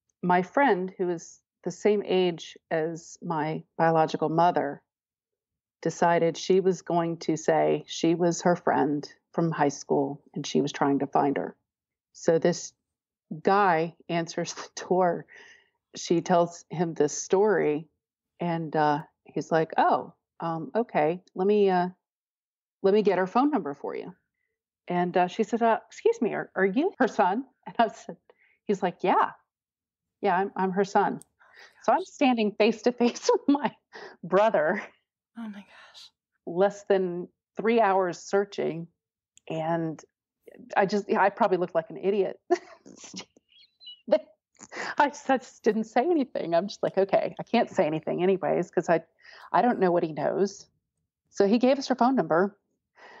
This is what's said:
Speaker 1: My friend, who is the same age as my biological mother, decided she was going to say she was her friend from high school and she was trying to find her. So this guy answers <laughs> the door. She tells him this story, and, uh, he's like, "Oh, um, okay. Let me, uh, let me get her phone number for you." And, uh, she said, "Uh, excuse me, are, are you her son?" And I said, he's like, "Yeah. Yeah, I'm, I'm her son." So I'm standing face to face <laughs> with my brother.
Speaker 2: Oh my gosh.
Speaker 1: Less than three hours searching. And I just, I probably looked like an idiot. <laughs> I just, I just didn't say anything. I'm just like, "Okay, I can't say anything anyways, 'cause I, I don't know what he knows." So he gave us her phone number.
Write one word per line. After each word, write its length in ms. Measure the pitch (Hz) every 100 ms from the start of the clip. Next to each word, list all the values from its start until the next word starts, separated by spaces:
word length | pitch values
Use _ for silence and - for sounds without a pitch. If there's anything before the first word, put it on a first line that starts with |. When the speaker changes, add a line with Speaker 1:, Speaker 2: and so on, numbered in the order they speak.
| _ _
Speaker 1:
My 200 | 180 180
friend, 500 | 185 - 285 185 185 -
who 100 | 180
is 300 | 170 - - _ _
the 60 | 180
same 320 | - 208 208
age 520 | - 185 180 165 - - -
as 480 | 165 160 165 - -
my 400 | 175 160 147 160 - -
biological 520 | 165 160 156 - 151
mother, 540 | 165 175 151 139 156 _ _ _ _ _ _ _ _ _ _
decided 540 | 165 - 175 170 165 156
she 240 | - 185
was 220 | 185 175
going 360 | - 175 165 165
to 180 | - 156
say 480 | - 156 151 151 -
she 280 | - 170
was 280 | 170 175 175
her 140 | 180 175
friend 520 | - 139 143 147 - - _
from 180 | - 165
high 160 | 160 147
school 520 | - - 151 139 143 _
and 120 | - 143
she 140 | 160
was 120 | 143
trying 260 | - 143 139
to 60 | 139
find 300 | 156 143 139
her. 200 | - - _ _ _ _ _
So 260 | - - 165
this 340 | 170 165 - _ _ _ _ _ - 156
guy 520 | 202 196 202 160 165 - -
answers 460 | 170 165 - 170
<laughs> 0 |
the 140 | - - - -
door. 380 | 185 180 165 - - - - _ _ _ -
She 240 | - 170
tells 440 | 160 175 170 - -
him 240 | 160 170
this 260 | 156 147 -
story, 680 | - 190 214 175 151 151 165 _ _ _ _ -
and, 340 | 175 165 160 156
uh, 260 | 151 147 - _
he's 260 | _ - -
like, 200 | 160 160 -
"Oh, 360 | 339 254 - - _ -
um, 300 | 165 165 156
okay. 480 | 214 240 175 151 180 _
Let 120 | - 190
me, 240 | 208 196
uh, 180 | 180 180 185 _ _ _ _ _ _ _ _
let 120 | 190
me 80 | 208
get 160 | 202 180
her 80 | 185
phone 240 | 240 294
number 240 | 277 139
for 200 | 143 101
you." 200 | 65 58 - _ _ _ _ _ _ -
And, 280 | 175 175 180
uh, 120 | 180
she 160 | -
said, 180 | 214 226
"Uh, 160 | 233 220 -
excuse 340 | - 427 466
me, 140 | 202
are, 160 | 147 156 -
are 100 | 196
you 260 | 196 359 -
her 100 | 226
son?" 360 | - 185 208 277 _ -
And 100 | -
I 100 | 226
said, 280 | - - 175 _ _ _ _
he's 180 | - 196
like, 160 | 180 175
"Yeah. 300 | 180 330 - - _ _ _ _ _ _ _ -
Yeah, 160 | 202 180
I'm, 140 | 196 -
I'm 140 | 190
her 120 | 185
son." 360 | 202 214 185 - - _ _ - - _
So 100 | -
I'm 120 | 269
standing 480 | 381 - 277 233 208 202
face 240 | 214 226
to 100 | 247
face 360 | 240 240 - -
<laughs> 20 |
with 100 | 494 -
my 260 | 285 269 - _ - - -
brother. 580 | 170 185 220 208 - 202 - _ _ _ _ -
Speaker 2:
Oh 60 | 226
my 120 | 202
gosh. 500 | 196 - - - - _ _ _ -
Speaker 1:
Less 380 | 170 196 196
than 440 | - 196 185 175 175 _ _ -
three 240 | 202 233
hours 380 | 208 190 185 160
searching. 720 | - 196 202 - 151 160 170 _ _ _ _ _ -
And 520 | 160 160 170 160 151 - _ _ _ - - - -
I 100 | 196
just, 240 | 208 202
I 180 | - 196
probably 280 | 202 208 175
looked 160 | 180
like 160 | 165 160
an 60 | 165
idiot. 420 | 185 208 185 -
<laughs> 60 | - 349 - - - - - - - _ _ _ _ _ - 269 - 311 - _ _ _ - - - -
I 100 | 285
just, 220 | 294 -
I 80 | 262
just 240 | - -
didn't 220 | - 214
say 180 | 220 254
anything. 520 | 294 339 254 - 160
I'm 120 | 170 202
just 140 | -
like, 160 | - -
"Okay, 360 | 196 - - -
I 40 |
can't 280 | - 226 233
say 160 | - 156
anything 360 | 156 - 156
anyways, 480 | 180 190 185 160 175
'cause 180 | - 165
I, 140 | 165 - _ - - -
I 100 | 170
don't 160 | 240 -
know 140 | 185
what 100 | 170
he 100 | 170
knows." 540 | 151 147 151 202 - - _ _ _ _ _ _
So 160 | - 202
he 120 | 226
gave 200 | 247 277
us 100 | -
her 60 |
phone 220 | 254 240 262
number. 400 | 165 160 196 - _ _ _ _ - -